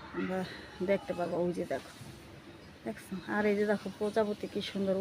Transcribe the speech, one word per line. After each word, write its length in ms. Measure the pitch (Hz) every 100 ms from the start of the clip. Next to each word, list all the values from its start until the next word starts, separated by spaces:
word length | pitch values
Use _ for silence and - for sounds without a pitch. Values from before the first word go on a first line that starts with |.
| - 170
আমরা 220 | 185 185 180 - - - 185
দেখতে 220 | 196 - 175
পাবো। 180 | 170 175 180
ওই 60 | 175
যে 80 | 175
দেখো, 180 | 135 - - - - - - - - - - 226
দেখছো? 280 | 220 - 185 - 208
আর 80 | 214
এই 60 | 202
যে 60 | 208
দেখো 160 | 202 196 -
প্রজাপতি 480 | 208 214 208 208 185
কি 80 | 208 190
সুন্দর 240 | 196 196 190